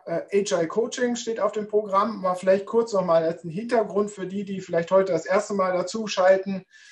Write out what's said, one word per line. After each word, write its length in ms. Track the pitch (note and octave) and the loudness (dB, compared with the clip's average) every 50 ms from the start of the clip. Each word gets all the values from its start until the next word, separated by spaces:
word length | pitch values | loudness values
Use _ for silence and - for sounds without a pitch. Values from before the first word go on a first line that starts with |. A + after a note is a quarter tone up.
| - | -8
äh, 160 | - E3+ D#3+ - - G3 G3+ | -4 -4 -4 -4 0 0 0
Agile 260 | G3 - G3 E3+ E3 | 0 2 0 0 0
Coaching 480 | D#3+ - G#3+ A#3 B3 - B3+ B3 A#3+ A#3+ | 0 0 -2 -2 -2 -2 -2 0 0 0
steht 240 | - - A3+ A3+ - | -2 -4 -6 -4 0
auf 140 | F#3+ G#3+ G#3 | 0 -2 -2
dem 160 | G#3+ G#3 G#3 | -2 -6 0
Programm. 540 | G#3 G#3 G#3+ G3 F#3+ G3 G#3+ A#3 G#3+ G3 F#3 | 0 0 0 2 2 2 2 2 -2 -2 -2
Mal 120 | F#3 F3+ | -2 -2
vielleicht 320 | F3+ F#3+ F#3+ F#3+ G3+ G3 | 0 4 4 4 4 2
kurz 260 | - - A#3 A3+ A3+ G3+ | 0 0 0 0 2 0
noch 100 | F#3+ F3+ | -2 2
mal 180 | F3 E3 E3 D#3+ | 4 4 4 4
als 220 | D#3+ E3 - - | 2 -2 -4 -8
einen 80 | E3+ D#3 | -8 -8
Hintergrund 580 | G3 A#3 A#3+ B3 A3+ G#3 - F3+ G3+ G#3 G3+ | -8 -4 0 0 0 0 2 0 -2 -2 -2
für 160 | - G3 F#3+ | -4 -8 -10
die, 180 | F#3 F#3+ G3+ G3+ | -8 -6 -6 -6
die 160 | G3 G3 F#3 | -6 -8 -8
vielleicht 300 | F3 F3 F3 E3 E3+ - | -8 -2 -2 -2 0 4
heute 220 | F#3 F#3+ F#3+ F#3+ F3 | 4 4 4 4 0
das 140 | D#3+ - | -2 0
erste 280 | - F#3 G#3 G3+ - G#3 | 0 0 0 0 0 -2
Mal 180 | G3 F#3 F#3 F3+ | 0 0 0 0
dazuschalten. 920 | F3+ F3+ - - A3+ A3 G3 - G3 F3+ F#3 F#3+ F#3+ F#3+ G3 F#3+ F#3 - _ _ - - - | -2 -2 -2 -4 -6 -6 -4 0 2 4 4 4 2 0 -4 -6 -6 -8 _ _ -20 -20 -20